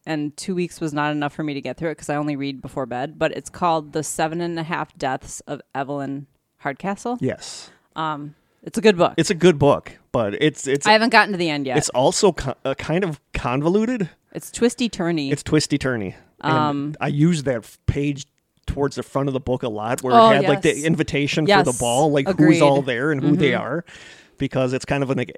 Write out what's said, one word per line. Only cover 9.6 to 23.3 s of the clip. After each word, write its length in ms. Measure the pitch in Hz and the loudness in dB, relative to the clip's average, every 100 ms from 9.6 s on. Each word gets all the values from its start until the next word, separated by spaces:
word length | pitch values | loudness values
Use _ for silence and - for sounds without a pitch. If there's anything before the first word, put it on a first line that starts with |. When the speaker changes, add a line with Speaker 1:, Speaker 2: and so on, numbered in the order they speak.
| 143 87 - - _ | 4 2 -2 -20 _
Speaker 2:
but 240 | 127 104 101 | -2 -2 2
it's, 240 | 151 151 135 | 0 0 -2
it's 200 | 143 214 | 0 4
Speaker 1:
I 60 | |
haven't 160 | 214 226 | 4 6
gotten 220 | - 208 | 4 4
to 40 | 185 | 0
the 120 | 170 | -2
end 180 | 147 131 | -2 -2
yet. 100 | 139 | -2
Speaker 2:
It's 120 | - | 0
also 420 | 123 147 - 202 | 2 2 4 2
co-, 240 | - 135 - 131 | 2 -6 -6 -6
uh, 80 | 135 | -6
kind 280 | - 165 | -2 -2
of 160 | 190 147 _ | -2 -6 _
convoluted. 760 | - 123 131 156 202 220 247 165 _ _ | -6 -2 0 2 2 0 -2 -6 _ _
Speaker 1:
It's 180 | 160 - | -16 -12
twisty-turny. 800 | - 240 - 240 - 170 165 139 | 0 0 0 -4 -2 -2 -2 -2
Speaker 2:
It's 120 | 143 | -4
twisty-turny. 720 | - 156 - 143 139 117 107 - _ - | 0 0 2 -2 -2 -4 -6 -10 _ -8
And 120 | - | -2
Speaker 1:
Um, 420 | 156 151 143 143 151 | 0 0 -2 -6 -6
Speaker 2:
I 80 | 147 | -4
use 360 | 143 165 160 | 2 2 2
that 140 | 135 117 | -2 -4
f-, 200 | - - - | -6 -8 -4
page 400 | 143 143 135 - _ _ _ - | -2 -2 -4 -10 _ _ _ -10
towards 300 | 139 143 123 | -2 -2 -4
the 60 | |
front 260 | - 135 139 | -6 -2 -2
of 40 | |
the 60 | 131 | -2
book 220 | - 127 | -4 -4
a 60 | 127 | -4
lot 320 | 104 110 127 | -4 -4 -2
where 100 | 127 | 4
Speaker 1:
Oh, 180 | 233 226 | 8 8
Speaker 2:
it 40 | - | 6
had, 120 | 180 | 4
like, 120 | 139 | 2
the 120 | 160 139 | 2 2
Speaker 1:
yes. 80 | |
Speaker 2:
invitation 640 | 160 160 156 151 143 165 156 | 0 0 0 -2 -2 0 4
for 40 | |
Speaker 1:
Yes. 160 | 202 160 | 4 4
Speaker 2:
the 120 | 120 | 0
ball, 320 | 120 123 156 | 0 2 2
like, 160 | 143 135 | 2 0
Speaker 1:
Agreed. 260 | - 156 165 | 4 6 8
Speaker 2:
who's 60 | |
all 200 | 143 139 | 6 4
there 300 | 131 120 147 | 2 0 0
and 100 | 139 | 0
who 160 | 139 | 2